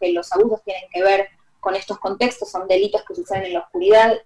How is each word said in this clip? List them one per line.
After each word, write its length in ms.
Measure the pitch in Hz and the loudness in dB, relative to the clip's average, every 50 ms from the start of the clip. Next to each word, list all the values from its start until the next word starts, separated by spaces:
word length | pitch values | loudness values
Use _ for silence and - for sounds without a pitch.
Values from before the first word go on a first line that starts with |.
que 100 | 190 175 | -4 -2
los 180 | 175 170 170 - 180 | -2 -4 -4 -2 0
abusos 280 | 190 220 226 214 214 - | 2 2 2 0 -4 -6
tienen 180 | 208 190 180 185 - | -10 -10 -10 -12 -10
que 100 | - 180 | -4 0
ver 260 | 185 196 196 196 196 - - _ _ _ _ _ | 2 2 2 2 0 -4 -10 _ _ _ _ _
con 140 | - 196 190 | -6 -6 -4
estos 240 | 196 - - 196 - | -4 -6 -8 -10 -8
contextos, 520 | - 190 196 - 247 247 - - 214 - | -6 -8 -4 -2 -2 -2 -2 -6 -10 -10
son 160 | - 180 185 190 | -8 -10 -2 0
delitos 360 | 185 190 202 202 - 214 - - | 2 2 2 0 -2 -4 -6 -8
que 80 | 190 | -10
suceden 300 | 175 - - 381 381 381 | -12 -8 -6 -6 -6 -6
en 80 | 180 175 | -4 -6
la 60 | 170 | -6
oscuridad, 540 | - - - 175 180 196 214 220 226 226 226 - - | -6 -6 -6 -2 4 6 6 6 6 6 2 0 -4